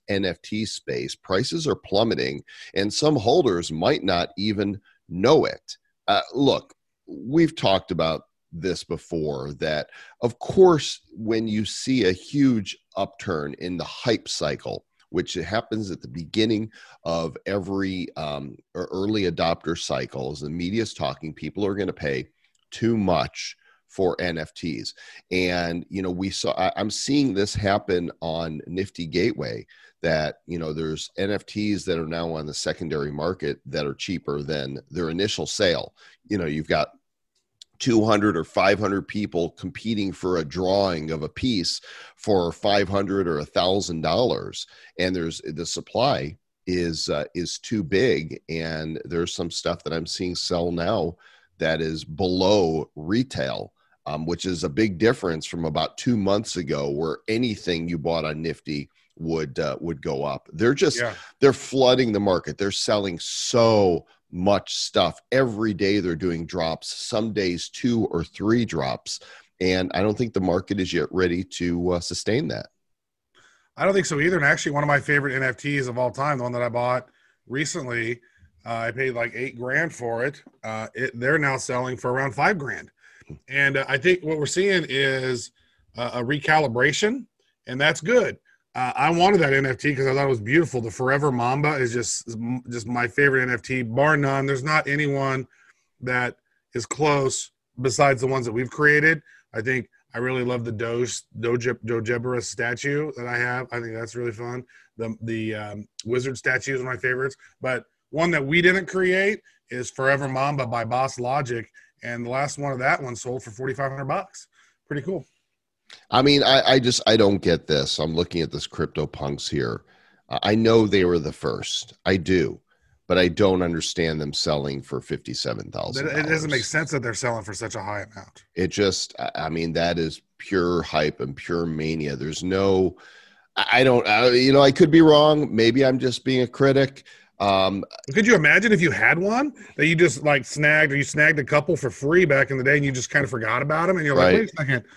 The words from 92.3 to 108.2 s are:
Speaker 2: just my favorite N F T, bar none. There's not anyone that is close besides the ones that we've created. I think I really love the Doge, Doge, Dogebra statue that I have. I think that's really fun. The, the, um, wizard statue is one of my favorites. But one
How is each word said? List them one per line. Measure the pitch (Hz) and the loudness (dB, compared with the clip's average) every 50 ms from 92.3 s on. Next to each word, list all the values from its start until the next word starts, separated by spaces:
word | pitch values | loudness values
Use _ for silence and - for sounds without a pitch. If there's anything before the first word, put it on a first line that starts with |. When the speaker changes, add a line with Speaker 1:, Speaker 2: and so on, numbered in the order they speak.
| 113 107 117 120 127 127 - - | -10 -8 -6 -4 -4 -6 -6 -8
Speaker 2:
just | 120 120 104 117 | -10 -8 -8 -6
my | 120 120 120 117 | -2 -2 -2 -2
favorite | - - 139 139 131 131 127 | 2 2 4 4 4 2 2
N | 127 | 0
F | 123 117 | -2 -4
T, | - - 131 127 123 | -4 -4 -4 -4 -4
bar | 110 113 139 139 151 156 143 | -2 0 2 4 4 4 4
none. | 143 139 139 135 135 | 2 2 0 0 0
There's | 139 139 127 131 | -2 -2 -2 -2
not | 156 156 156 147 139 | 0 0 0 0 0
anyone | 143 147 151 143 139 139 135 135 131 135 123 - _ _ _ _ _ _ _ _ _ _ | -2 -2 0 0 0 0 0 -2 -2 -2 -4 -8 _ _ _ _ _ _ _ _ _ _
that | - 127 127 123 123 120 - - _ _ _ _ _ _ - | -6 -4 -2 -2 -2 -2 -4 -10 _ _ _ _ _ _ -8
is | 123 113 | -8 -8
close | - - - 151 151 147 143 135 127 - - - - _ _ _ _ _ - | -8 -4 0 2 2 4 2 2 0 -2 -4 -6 -10 _ _ _ _ _ -4
besides | 123 135 117 - 147 139 139 117 | -2 -2 2 4 4 4 4 4
the | 131 131 | 0 0
ones | 135 131 120 | 0 0 -2
that | 120 | -2
we've | 107 117 127 117 | -2 -4 -4 -4
created. | - - 151 147 147 151 147 160 160 147 - _ - - _ _ - | -2 2 4 6 6 6 6 4 4 2 -2 _ -20 -20 _ _ -8
I | 113 | -6
think | 107 131 131 127 110 - _ _ _ _ - | -4 -2 -2 -2 -4 -6 _ _ _ _ -8
I | 117 | -4
really | 123 127 131 127 123 | -4 -2 -2 -2 -2
love | 123 123 123 117 | -2 -2 -2 -4
the | 117 113 | -6 -6
Doge, | 104 113 117 117 120 123 113 - - - _ - 110 | -6 -4 -4 -2 -2 -2 -4 -4 -8 -12 _ -10 -6
Doge, | 110 117 120 123 117 123 117 - - | -2 0 0 0 0 -2 -4 -4 -4
Dogebra | 110 120 117 110 113 120 120 117 127 127 120 117 | -4 -4 -2 -2 -2 -2 -2 -2 -4 -4 -4 -4
statue | - - - 120 120 123 120 - 143 143 147 156 151 135 | -6 -6 -4 -4 -4 -4 -4 -4 -4 -2 -2 -4 -6 -8
that | 120 120 123 | -10 -10 -6
I | 123 120 | -4 -2
have. | 123 123 123 123 127 - | -2 -2 -2 -4 -6 -6
I | 120 120 | -8 -8
think | 117 113 110 | -8 -8 -8
that's | 113 117 110 - | -8 -10 -10 -8
really | 123 120 117 107 | -6 -6 -6 -6
fun. | 107 120 120 123 127 123 - _ - _ _ _ - | -8 -10 -10 -10 -10 -12 -14 _ -20 _ _ _ -8
The, | 113 113 110 - | -8 -8 -8 -8
the, | 113 113 113 113 110 110 107 | -8 -6 -6 -4 -4 -6 -6
um, | 107 107 104 104 104 104 - _ - - | -6 -8 -10 -12 -14 -14 -16 _ -14 -6
wizard | 107 123 127 123 135 127 - | -4 -2 -2 -2 -4 -6 -4
statue | - 135 127 123 - 135 135 | -2 -2 -2 -2 -2 -4 -4
is | 127 | -4
one | 123 131 127 | -4 -6 -6
of | - | -4
my | |
favorites. | - 127 127 127 131 131 - - - - _ _ | -4 -4 -2 -2 -4 -6 -6 -10 -18 -20 _ _
But | 131 131 127 117 - _ _ _ _ _ | -6 -4 -4 -4 -6 _ _ _ _ _
one | - 151 | -2 0